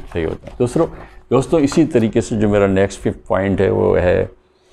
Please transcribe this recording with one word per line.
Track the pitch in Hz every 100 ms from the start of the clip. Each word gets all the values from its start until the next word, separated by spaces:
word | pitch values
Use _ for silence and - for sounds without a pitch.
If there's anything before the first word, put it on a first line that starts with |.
| -
सही | 87
होता | 82 - -
है। | -
दूसरों, | 120 165 165 - - - -
दोस्तों, | 123 135 165
इसी | 139 170
तरीके | 151 120 110 113
से | - 110
जो | 104
मेरा | 104 98
नेक्स्ट | 95 98 -
फिफ्थ | 117 - -
पॉइंट | 95 98 92
है, | 98
वो | 101 95
है | 92 90 92 95 - _ _ _